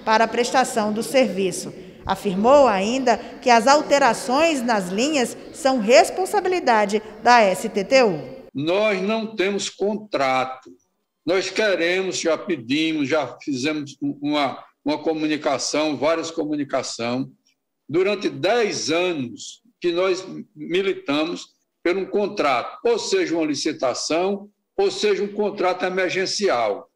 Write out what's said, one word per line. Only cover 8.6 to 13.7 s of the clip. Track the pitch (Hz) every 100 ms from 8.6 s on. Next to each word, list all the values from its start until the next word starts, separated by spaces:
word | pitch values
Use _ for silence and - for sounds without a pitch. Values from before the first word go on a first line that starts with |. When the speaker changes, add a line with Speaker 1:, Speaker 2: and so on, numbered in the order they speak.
| 151 190 214 190
Speaker 2:
não | 190 220 220
temos | 220 190 196 -
contrato. | - 196 214 208 - 135 131 123 - - - _ _ _ _
Nós | 147 185 180
queremos, | - 220 175 170 185 190 -
já | 165 156
pedimos, | - 156 117 147 160 156 131
já | 156 139 -
fizemos | - 131 143